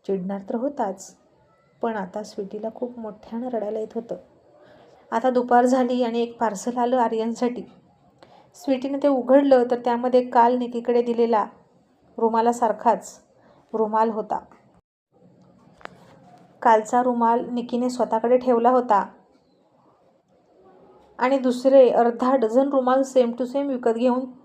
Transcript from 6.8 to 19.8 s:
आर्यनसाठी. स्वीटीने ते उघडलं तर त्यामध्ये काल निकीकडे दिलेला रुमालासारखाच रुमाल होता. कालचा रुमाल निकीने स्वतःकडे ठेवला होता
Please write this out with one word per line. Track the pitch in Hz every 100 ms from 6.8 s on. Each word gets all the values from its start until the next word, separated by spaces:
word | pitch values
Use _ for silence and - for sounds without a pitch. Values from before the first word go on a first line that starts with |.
| 240 254
आर्यनसाठी. | 226 226 226 226 247 247 - - _ _ _ _ - - _
स्वीटीने | - - 254 269 277
ते | 285
उघडलं | 262 247 269 285 262 240
तर | 247 247
त्यामध्ये | 240 254 247 247
काल | 247 233 247
निकीकडे | 240 240 240 240
दिलेला | 240 233 233 220 - - _ _ _ _ _ -
रुमालासारखाच | 226 226 233 240 226 208 240 196 - - _ _ _ _ _
रुमाल | 220 220 220 226
होता. | 208 202 - - - _ _ _ _ _ _ _ _ _ _ _ _ - - - - - - _ _
कालचा | 247 220 220 247
रुमाल | 247 240 233 240 -
निकीने | 240 240 240 247
स्वतःकडे | 247 220 226 233 254
ठेवला | 254 233 233
होता | 254 247 202 - - _ _ _ _ _ _